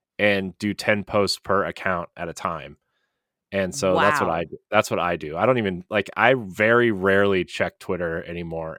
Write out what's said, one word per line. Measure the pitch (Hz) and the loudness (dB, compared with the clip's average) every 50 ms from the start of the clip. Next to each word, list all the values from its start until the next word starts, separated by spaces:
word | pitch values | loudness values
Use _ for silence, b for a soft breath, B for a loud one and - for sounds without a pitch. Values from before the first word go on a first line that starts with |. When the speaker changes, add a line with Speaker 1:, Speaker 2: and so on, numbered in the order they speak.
| _ _ _ - | _ _ _ 0
Speaker 1:
and | 101 104 101 98 95 92 87 - | 2 2 2 2 -2 -4 -6 -4
do | - 104 98 | -4 -4 -4
ten | - - - 107 104 95 | -2 0 0 0 0 -2
posts | - - 107 98 92 - - | -2 0 0 0 0 -2 -4
per | - - - 98 92 | -4 -2 -2 0 0
account | 80 87 - - 98 92 85 85 - _ | -2 -6 -6 -4 -4 -2 -2 -4 -8 _
at | - 85 82 | -10 -10 -10
a | 80 | -8
time. | - - 95 85 78 67 69 76 - _ _ _ _ _ _ _ _ _ _ _ _ _ _ - | -6 -6 -6 -6 -6 -10 -14 -18 -20 _ _ _ _ _ _ _ _ _ _ _ _ _ _ -4
And | - 95 92 - | -2 -2 -2 -2
so | 143 - 95 180 | -2 0 2 4
that's | 165 151 147 151 143 | 4 4 2 2 2
what | - 90 | 0 -2
Speaker 2:
Wow. | 82 | -2
Speaker 1:
I | 82 85 | -2 -4
do. | 78 - - _ _ | -6 -10 -16 _ _
That's | 104 107 107 - | 2 2 2 2
what | 117 92 | -2 -2
I | 82 85 87 | -2 -2 -2
do. | 82 - 76 76 | -4 -6 -8 -2
I | 82 98 | 0 2
don't | 120 131 123 | 2 2 2
even, | 110 98 92 87 90 _ | 0 -2 -4 -6 -8 _
like, | 104 104 101 - - | -2 -2 -2 -2 0
I | - 107 117 135 | 2 4 4 4
very | 131 113 95 87 101 107 110 117 120 120 120 | 2 0 -6 -2 0 2 4 6 6 4 4
rarely | 107 95 92 98 98 98 101 101 98 92 85 | 2 2 4 4 6 6 4 4 2 0 0
check | - - - 98 87 - _ | -2 -2 -2 -4 -4 -4 _
Twitter | - - 95 87 87 85 82 85 82 | -8 -6 -4 -4 -2 -4 -4 -6 -8
anymore. | - 85 87 85 85 82 82 80 80 78 | -8 -8 -8 -8 -8 -8 -8 -8 -8 -10